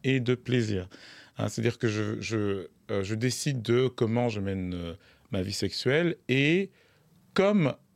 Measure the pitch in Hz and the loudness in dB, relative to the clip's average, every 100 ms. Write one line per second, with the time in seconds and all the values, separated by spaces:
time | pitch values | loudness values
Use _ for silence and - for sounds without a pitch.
0 | 131 131 123 123 - 123 110 98 92 - | 0 0 2 -2 0 0 0 -2 -6 -12
1 | - - - - 107 - 113 - 117 107 | -20 -20 -16 -6 -6 -2 -2 0 0 0
2 | 104 113 95 110 101 98 85 _ - 104 | -2 -4 -4 -2 0 -2 -6 _ -6 -2
3 | 95 110 127 120 156 131 107 120 131 - | -2 -2 -2 -2 -2 -2 2 2 2 2
4 | 113 117 120 107 98 95 90 90 85 82 | 0 2 0 -2 -4 -2 -4 -6 -8 -12
5 | - _ _ 98 95 104 98 - 123 147 | -18 _ _ -4 -4 -2 -4 -2 0 2
6 | 175 - - 131 143 175 196 _ _ _ | 2 -2 0 2 4 2 0 _ _ _
7 | _ _ _ - 196 214 151 - _ | _ _ _ 0 4 4 2 0 _